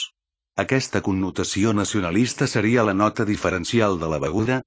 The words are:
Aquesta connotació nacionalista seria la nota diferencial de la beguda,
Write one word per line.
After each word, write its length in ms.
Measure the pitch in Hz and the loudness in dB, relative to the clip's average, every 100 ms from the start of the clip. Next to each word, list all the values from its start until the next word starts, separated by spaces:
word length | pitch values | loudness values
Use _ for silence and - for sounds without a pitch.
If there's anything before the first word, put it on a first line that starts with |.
| - _ _ _ _ - | -10 _ _ _ _ -4
Aquesta 460 | 101 131 - 101 104 | 0 0 0 -2 -2
connotació 640 | 95 95 85 87 95 113 104 | -2 -2 -2 -4 0 2 2
nacionalista 720 | 95 107 87 95 123 - 139 | 0 -2 0 0 0 0 -2
seria 360 | 117 107 120 107 | 0 2 4 4
la 80 | 95 | 2
nota 300 | 107 - 104 | 0 0 -2
diferencial 720 | 101 90 90 82 117 104 90 | 0 0 -2 0 2 2 0
de 80 | 80 | -2
la 80 | 76 | -2
beguda, 400 | 71 95 113 131 | -2 -2 0 -2